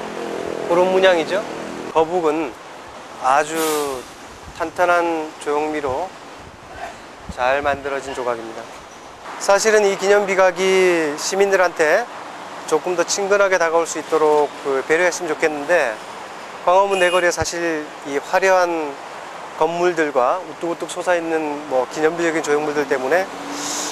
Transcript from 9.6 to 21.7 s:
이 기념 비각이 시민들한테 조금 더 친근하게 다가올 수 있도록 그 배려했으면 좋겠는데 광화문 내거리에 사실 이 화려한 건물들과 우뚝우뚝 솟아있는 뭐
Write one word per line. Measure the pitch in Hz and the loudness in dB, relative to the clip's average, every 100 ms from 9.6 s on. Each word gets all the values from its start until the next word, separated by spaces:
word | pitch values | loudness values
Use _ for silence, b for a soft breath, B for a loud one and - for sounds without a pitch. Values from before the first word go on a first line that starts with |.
| 220 214 202 | 6 6 4
이 | 190 | 4
기념 | 190 202 196 | 4 4 4
비각이 | 185 185 180 190 190 185 170 156 151 | 4 4 4 2 4 4 4 0 -2
시민들한테 | - 190 196 190 180 165 156 180 240 - - - - - - | -2 2 4 4 2 2 4 4 0 -10 -14 -14 -14 -12 -2
조금 | 156 180 | 0 0
더 | 175 | 0
친근하게 | 170 - 196 202 196 185 | 0 0 2 4 4 4
다가올 | 165 165 160 | 4 2 0
수 | 165 | -4
있도록 | 143 156 156 151 143 - | 0 2 4 4 2 -2
그 | 143 135 131 | -2 -2 2
배려했으면 | 160 180 165 175 | 2 2 0 -4
좋겠는데 | 151 160 151 143 175 131 107 - - - - - - - | 0 0 0 0 2 2 -2 -10 -14 -14 -14 -14 -4 2
광화문 | 185 196 190 | 4 4 4
내거리에 | 180 180 175 | 4 4 2
사실 | 165 160 170 170 160 151 - 147 | 0 -4 -4 -2 -4 -6 -12 -6
이 | 139 | -4
화려한 | - 185 190 185 175 170 147 139 - - - - - - | 0 2 4 4 4 0 -4 -8 -12 -14 -14 -14 -8 -2
건물들과 | 160 170 175 165 151 135 123 175 165 | 0 2 2 2 0 2 2 0 -4
우뚝우뚝 | 143 170 170 165 | -8 -6 -6 -6
솟아있는 | 180 175 175 165 160 156 147 | -4 0 0 0 -2 -2 -6
뭐 | 151 | -2